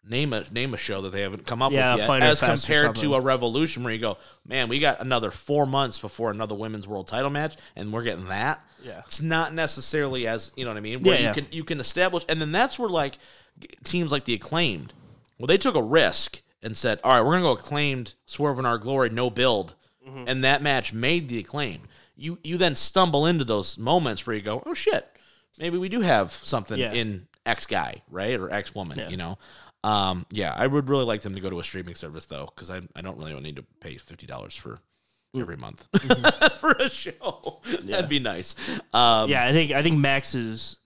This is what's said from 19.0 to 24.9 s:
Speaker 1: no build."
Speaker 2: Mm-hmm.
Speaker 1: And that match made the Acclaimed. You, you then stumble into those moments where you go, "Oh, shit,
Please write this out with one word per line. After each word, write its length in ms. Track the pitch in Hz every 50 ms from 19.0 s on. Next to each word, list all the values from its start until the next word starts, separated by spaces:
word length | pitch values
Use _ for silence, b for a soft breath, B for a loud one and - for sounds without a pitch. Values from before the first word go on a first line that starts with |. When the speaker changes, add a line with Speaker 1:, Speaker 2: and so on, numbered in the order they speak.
| 127 113
Speaker 1:
no 200 | 113 117 127 123
build." 440 | 104 123 123 131 117 101 90 80 - _ _ _ _ _ _
Speaker 2:
Mm-hmm. 180 | 135 135 135 123 123
Speaker 1:
And 160 | 127 131 131
that 180 | 135 143 139
match 300 | 143 147 139 127 117 -
made 360 | 110 110 117 139 170 175 160 127
the 80 | 120 113
Acclaimed. 500 | 95 - - 147 147 113 82 - - b b b b b b
You, 220 | - 135 160 170 - -
you 140 | 156 170 175
then 160 | 185 170 139
stumble 500 | - - - - 190 185 175 147 143 151
into 160 | 165 175 160 135
those 320 | 113 110 104 95 - - -
moments 480 | 113 123 165 180 160 127 107 - -
where 100 | 123 110
you 60 | 107
go, 200 | 98 104 107 127 -
"Oh, 80 | 302 349
shit, 360 | - - 427